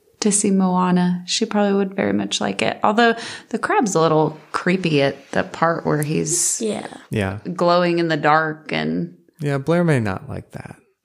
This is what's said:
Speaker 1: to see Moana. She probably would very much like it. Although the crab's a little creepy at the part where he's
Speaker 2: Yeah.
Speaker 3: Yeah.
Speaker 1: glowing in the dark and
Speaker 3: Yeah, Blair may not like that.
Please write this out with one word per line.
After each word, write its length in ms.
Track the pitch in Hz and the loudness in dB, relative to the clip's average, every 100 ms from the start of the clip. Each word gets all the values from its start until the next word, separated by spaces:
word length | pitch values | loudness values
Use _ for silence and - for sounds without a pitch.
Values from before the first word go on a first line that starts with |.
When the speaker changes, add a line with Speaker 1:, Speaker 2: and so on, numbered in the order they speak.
| _ - | _ -4
Speaker 1:
to 100 | 214 | -2
see 180 | 196 208 | 0 2
Moana. 720 | 190 185 180 185 180 180 180 - | 2 2 2 2 2 2 -2 -4
She 200 | - 214 | -4 -2
probably 260 | 214 202 | 0 2
would 220 | 196 196 | 2 0
very 180 | 196 208 | -2 -2
much 300 | 202 196 - | 0 -2 -4
like 180 | 202 196 | -4 -2
it. 180 | - - | -2 0
Although 320 | - 214 233 226 - - - | 0 4 4 2 -6 -14 -8
the 100 | 220 | -6
crab's 360 | - 403 214 | -2 0 2
a 60 | 170 | 2
little 360 | 160 156 139 151 - | 4 4 2 -2 -10
creepy 480 | - - 185 175 147 | -4 0 0 2 2
at 300 | 139 - - | 2 -2 -6
the 140 | 185 | -4
part 420 | 185 - 165 165 160 | -4 0 0 0 0
where 160 | 151 | -2
he's 580 | 147 170 156 170 - - | 0 -2 -2 -2 -2 -2
Speaker 2:
Yeah. 260 | 220 208 - - - | -4 -6 -8 -14 -6
Speaker 3:
Yeah. 300 | 110 95 101 - | -2 -2 -4 -8
Speaker 1:
glowing 460 | 175 175 175 175 170 | 0 2 4 2 2
in 80 | 165 | 0
the 100 | 156 | 2
dark 520 | 151 156 156 156 - | 4 4 2 -4 -6
and 460 | 160 156 170 175 - _ - | -4 -2 -4 -6 -10 _ -8
Speaker 3:
Yeah, 160 | 147 139 | -4 -2
Blair 260 | 135 170 | 0 2
may 160 | 170 139 | 4 2
not 300 | 107 92 - | 0 -4 -8
like 220 | 92 - | -12 -10
that. 260 | - - - _ _ | -14 -16 -20 _ _